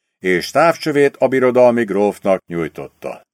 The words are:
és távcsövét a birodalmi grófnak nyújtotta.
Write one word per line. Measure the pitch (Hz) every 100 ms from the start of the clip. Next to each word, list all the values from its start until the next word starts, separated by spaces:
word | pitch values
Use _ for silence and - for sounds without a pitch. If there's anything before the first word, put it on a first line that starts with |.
| _ _
és | 92 87 -
távcsövét | 135 165 165 160 143 139 -
a | 131
birodalmi | 131 127 123 123 117
grófnak | 107 95 104 92 101 95 -
nyújtotta. | 85 78 - 69 _ 67 - _